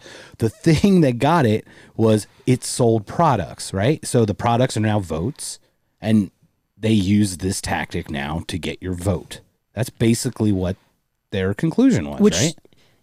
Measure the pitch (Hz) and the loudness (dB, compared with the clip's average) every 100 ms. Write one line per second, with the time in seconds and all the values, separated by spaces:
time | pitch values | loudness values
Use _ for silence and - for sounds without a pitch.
0 | - - - - 113 - - 156 202 185 | -20 -20 -20 -4 -4 0 2 4 4 4
1 | 147 120 135 170 123 107 - - - - | 4 2 2 4 4 2 -2 -18 -14 0
2 | 110 107 - _ - 127 - - 120 113 | 2 2 0 _ -2 -2 -2 0 2 2
3 | 101 - 170 117 85 - - 95 107 156 | -2 0 2 2 -2 -10 -8 -2 0 -2
4 | - 127 110 98 117 117 131 - 107 107 | 0 0 0 0 0 0 0 0 0 0
5 | 90 78 92 - - - _ _ _ _ | -2 -4 -6 -8 -12 -14 _ _ _ _
6 | 101 110 98 - _ _ _ _ 110 110 | 0 0 0 -6 _ _ _ _ -2 0
7 | 95 104 104 85 95 95 - 85 73 90 | 2 2 0 -2 -6 -4 -4 -6 -6 -8
8 | 80 73 71 82 87 90 78 80 90 87 | -8 -8 -6 -8 -6 -8 -8 -8 -8 -6
9 | 90 87 - - - _ _ - 113 - | -4 -4 -6 -18 -20 _ _ -8 -8 0
10 | 113 117 131 - 107 95 90 98 _ _ | 0 2 -2 -2 0 0 -2 -6 _ _
11 | _ _ _ 101 95 101 160 160 262 175 | _ _ _ -4 -4 -2 -2 2 2 2
12 | 73 73 208 - 151 - _ _ _ _ | 0 2 2 2 0 -2 _ _ _ _